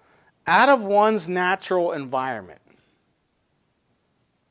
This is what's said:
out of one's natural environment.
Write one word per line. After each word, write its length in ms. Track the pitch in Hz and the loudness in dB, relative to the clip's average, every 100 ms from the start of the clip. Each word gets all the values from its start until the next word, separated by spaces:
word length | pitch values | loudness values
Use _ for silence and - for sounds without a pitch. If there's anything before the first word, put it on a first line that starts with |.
| _ _ _ _ - | _ _ _ _ 0
out 240 | 180 262 | 2 4
of 120 | 269 | 4
one's 460 | 196 202 214 220 165 | 2 2 2 0 -4
natural 640 | 180 180 190 - 185 170 | -4 -2 -4 -2 -2 -2
environment. 720 | 156 131 131 131 113 92 78 _ _ _ _ _ _ _ _ _ _ _ _ _ _ _ _ _ _ _ | -4 -6 -6 -4 -8 -12 -20 _ _ _ _ _ _ _ _ _ _ _ _ _ _ _ _ _ _ _